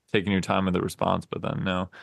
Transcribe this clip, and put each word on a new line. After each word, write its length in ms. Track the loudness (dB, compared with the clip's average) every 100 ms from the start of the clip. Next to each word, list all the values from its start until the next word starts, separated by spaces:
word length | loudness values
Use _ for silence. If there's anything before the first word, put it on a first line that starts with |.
| _
taking 180 | 0 2
your 100 | 0
time 240 | 2 2 2
with 80 | 0
the 60 |
response, 440 | -2 0 0 0 -4
but 160 | -6
then 220 | -4 -4
no. 260 | -2 -2 -4 -10